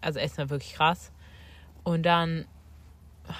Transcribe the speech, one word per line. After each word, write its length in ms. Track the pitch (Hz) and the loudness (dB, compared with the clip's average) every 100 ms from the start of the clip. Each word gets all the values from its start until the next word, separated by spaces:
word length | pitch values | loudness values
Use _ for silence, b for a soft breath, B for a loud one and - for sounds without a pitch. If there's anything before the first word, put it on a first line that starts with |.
also 160 | 165 151 | -6 -4
Essen 180 | 147 - | -4 -4
war 100 | 139 | -6
wirklich 240 | 143 - | -6 -8
krass. 380 | - 156 175 - B B B B B B - | 0 2 2 -6 B B B B B B -10
Und 200 | 175 165 | -2 0
dann 420 | 165 170 165 165 - - - - - - - - - 165 | 4 4 4 -2 -6 -16 -20 -20 -20 -20 -20 -20 -16 -8